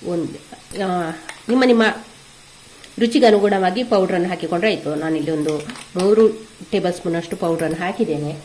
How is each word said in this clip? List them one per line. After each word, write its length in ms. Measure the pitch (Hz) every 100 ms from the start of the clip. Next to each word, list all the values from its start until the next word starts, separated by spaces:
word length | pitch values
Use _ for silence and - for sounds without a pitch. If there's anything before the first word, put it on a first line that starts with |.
| 117
ಒಂದು, 280 | 175 147 - - - - -
ಆ, 280 | 196 180 165 165 - - -
ನಿಮ್ಮ, 140 | 247 254
ನಿಮ್ಮ 180 | 233 220 - - - - - - - - - - -
ರುಚಿಗೆ 260 | 233 233 240
ಅನುಗುಣವಾಗಿ 580 | 208 202 196 185 190
ಪೌಡ್ರನ್ನು 460 | 240 208 185 185 180
ಹಾಕಿಕೊಂಡ್ರೆ 400 | 180 165 170 214
ಆಯ್ತು. 260 | 190 - 151
ನಾನಿಲ್ಲಿ 360 | 160 160 147
ಒಂದು 260 | 156 151 151 143 - - 185
ಮೂರು 520 | 190 214 220 208 - - 180
ಟೇಬಲ್ 220 | 202 180
ಸ್ಪೂನ್ 220 | 175 180 170
ಅಷ್ಟು 200 | 170 175
ಪೌಡ್ರನ್ನು 420 | 170 165 160 160
ಹಾಕಿದ್ದೇನೆ. 540 | 180 196 220 147 147 151